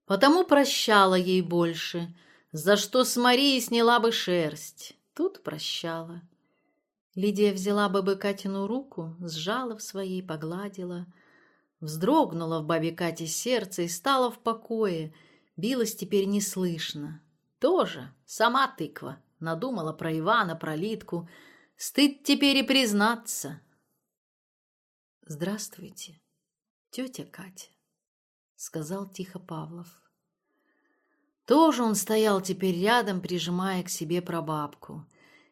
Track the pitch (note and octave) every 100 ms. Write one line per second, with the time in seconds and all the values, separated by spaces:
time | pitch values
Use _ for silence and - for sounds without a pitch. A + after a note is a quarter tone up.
0 | - G3 C4+ E4+ F4+ C#4+ C4+ - - G#3
1 | F#3+ F#3 F3+ F#3 F3 F3 E3+ E3 - F3
2 | E3+ - _ _ _ D#3 D#3+ G3+ G3 B3+
3 | B3 A#3+ B3 B3 C#4+ C4 A#3+ A#3 A#3 A#3+
4 | A3+ A3+ - F3 D#3 D#3 - - - -
5 | _ - F4+ - - D#3 - - E3+ E3
6 | E3 F3 F3 _ _ _ _ _ _ _
7 | _ F#3 G3+ G3 G#3 F#3+ F#3 G3+ G3+ G3
8 | F#3+ G3 G3+ G3 F#3+ G3 G3+ B3 C#4 -
9 | E3 E3 F3 D#3+ E3 A#3 B3+ G#3+ - G3
10 | F#3+ F#3 F#3 D#3+ D#3+ F3+ G3+ G3 F3+ F3
11 | F3 _ _ _ _ _ _ - D#3 D#3
12 | F#3+ D#4 A#3 E3 E3 E3 D3+ E3 E3 E3
13 | F3 E3 D#3+ - A#3+ B3 A3+ F#3+ E3+ E3+
14 | C4+ C4+ B3 A#3 - A3+ - A3+ G#3+ E3
15 | D#3 - _ _ _ - G3+ C4 A3+ -
16 | G3 G3+ G3 G3+ G3 F#3 F3+ E3 - D3+
17 | D3 D#3+ _ _ _ - C4 F4+ G3 E3
18 | D#3+ - - - A3+ C4 C4+ - D#3 -
19 | C#3+ - _ - D#3+ E3 C4 A3+ D#3+ D#3
20 | E3 D#3+ D#3+ A#3 F#3+ D#3+ D#3 D#3 G3 A3
21 | - E3+ E3+ - - - _ - - -
22 | C#4+ C#4+ - C#4 C#4+ C4+ C4+ C4+ A#3+ G#3
23 | G#3 A#3 - - - - _ _ _ _
24 | _ _ _ _ _ _ _ _ _ _
25 | _ _ - D3+ F3+ G#3 - - - -
26 | - D#3 _ _ _ _ _ _ _ -
27 | B3+ - - - F#3+ F#3 - _ _ _
28 | _ _ _ _ _ - - D#3+ D3+ F#3+
29 | G3 - F#3 F3+ - D#3+ D#3 E3+ F3 _
30 | _ _ _ _ _ _ _ _ _ _
31 | _ _ _ _ - C4+ D#4+ A#3+ A3+ G#3
32 | - A3 A3 G3 F#3 F#3+ F#3+ F3 G3 A#3+
33 | G#3+ F#3 F3+ F3+ D#3+ F3+ F#3+ F#3 F3+ -
34 | D#3 F3 F3 E3+ D#3 D#3 D3 - - D3+
35 | - _ _ _ _